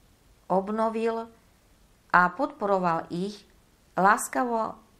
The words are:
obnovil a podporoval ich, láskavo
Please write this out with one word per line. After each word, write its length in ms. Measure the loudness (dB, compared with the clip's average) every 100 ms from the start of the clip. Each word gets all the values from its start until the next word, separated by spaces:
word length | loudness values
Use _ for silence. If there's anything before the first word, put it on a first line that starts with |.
| _ _ _ _ -4
obnovil 800 | -2 -2 -2 -2 -2 -2 -4 -8 -16 _ _ _ _ _ _ _ 4
a 60 | 4
podporoval 800 | 2 -4 -2 0 2 2 0 -4
ich, 320 | -6 -6 -8 -20 _ _ _ _ 2
láskavo 800 | 4 4 0 -4 -2 -2 -4 -8 _ -6